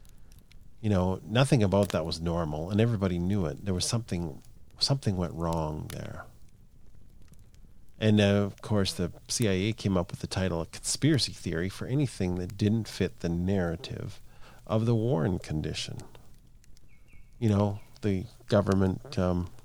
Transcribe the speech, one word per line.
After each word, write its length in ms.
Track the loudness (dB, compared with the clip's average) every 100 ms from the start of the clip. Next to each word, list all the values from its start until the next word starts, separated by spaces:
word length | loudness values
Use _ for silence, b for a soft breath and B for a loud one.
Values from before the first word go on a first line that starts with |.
| b b b b b -20 -20 -4
You 80 | 2
know, 300 | 4 4 0 0
nothing 340 | 2 6 6
about 280 | 6 4 4
that 160 | 0 -2
was 160 | -4
normal, 480 | -2 0 -2 -2 0
and 100 | 4
everybody 400 | 4 2 0 0
knew 260 | 0 0 0
it. 180 | -2 -2
There 80 |
was 100 | -2
something, 580 | 0 -2 -2 -4 -4 -8 -16 -20 -16 -4
something 400 | 0 0 0 0
went 160 | -2
wrong 560 | -2 0 0 -2 -4 -8
there. 320 | -8 -8 -10 -14 -18 -20 -20 -20 -20 -18 -18 -18 -20 -20 -20 -20 -20 -20 -20 -16 0
And, 220 | 4 6
uh, 240 | 6 6 2
of 160 | -4
course, 320 | -2 0 0
the 180 | 0 -4 -6 -6
C 220 | 0 2
I 20 |
A 220 | 2 0
came 240 | 0 2 2
up 120 | 0
with 120 | -6
the 60 | -6
title 340 | -2 0 -2
of 100 | -6
conspiracy 640 | -8 -6 0 2 2 0
theory 340 | -4 -4 -2 -2
for 180 | -4 -2
anything 500 | 0 0 0 -2 -2
that 220 | -4 0
didn't 300 | 2 2 -2
fit 320 | -2 -2 -2
the 80 | -2
narrative 920 | 0 0 2 0 -2 -8 -8 -10 -12 -16 B B B -2
of 200 | 0 2
the 100 | 2
Warren 420 | 2 0 0 -2
condition. 600 | -2 -4 -4 -4 -8 -10 -14 -16 -20 -20 -20 -20 -20 -20 -18 -20 -20 -20 -18 0
You 100 | 4
know, 300 | 4 4 0 -10 -4
the 240 | -2 -2 -4 -10 2
government, 720 | 4 6 4 4 0 -4 0
um, 300 | 0 0 -2 -10